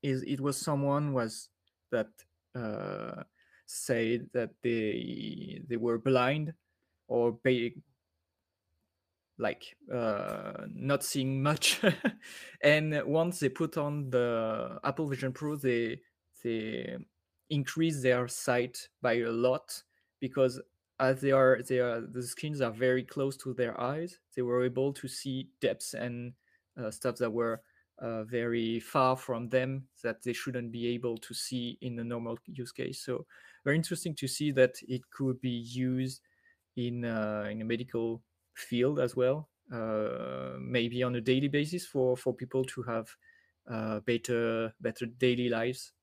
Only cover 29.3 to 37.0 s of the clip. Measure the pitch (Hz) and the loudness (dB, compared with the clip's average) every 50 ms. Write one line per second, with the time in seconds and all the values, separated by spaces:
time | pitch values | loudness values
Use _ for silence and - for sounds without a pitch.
29.3 | 127 117 120 117 120 127 127 131 135 135 131 - _ _ - 120 113 - - 123 | -4 -4 -4 0 2 2 2 2 -4 -6 -8 -12 _ _ -4 -4 -4 -2 -4 -4
30.3 | 120 - - - 127 123 120 117 113 117 117 120 123 120 120 123 117 113 - - | -4 -4 -4 -4 -4 -4 -6 -6 -6 -4 -2 -2 -2 0 -2 -4 -4 -4 -8 -10
31.3 | 117 - - - - 127 120 120 - - - 127 120 117 117 117 120 120 117 117 | -10 -8 -8 -4 -4 -4 -4 -4 -8 -8 -8 -8 -6 -6 -6 -4 -4 -4 -4 -6
32.3 | 117 120 _ - - 135 123 120 - - 131 - 135 - - - 127 - - _ | -8 -8 _ -14 -10 -10 -10 -10 -6 -6 -6 -6 -6 -8 -6 -6 -6 -6 -6 _
33.3 | - - - - - - _ 139 143 160 160 - 180 165 - 180 151 - - 131 | -18 -20 -20 -20 -20 -6 _ 2 2 2 2 0 -4 -4 -4 -6 -6 -4 -6 -6
34.3 | - - 147 151 139 131 131 127 127 - - - 127 123 - _ - - 139 131 | -4 -2 -2 0 6 6 6 6 6 -2 -8 -6 -6 -6 -6 _ -8 -2 -2 -2
35.3 | 131 127 - 131 120 120 117 117 120 127 127 127 127 127 131 131 131 - _ _ | -2 0 -2 -4 -2 -2 -6 -6 -4 -2 0 0 0 0 -2 -4 -6 -10 _ _
36.3 | _ _ _ _ _ _ _ _ _ - 120 120 120 120 | _ _ _ _ _ _ _ _ _ -4 -4 -2 -2 -2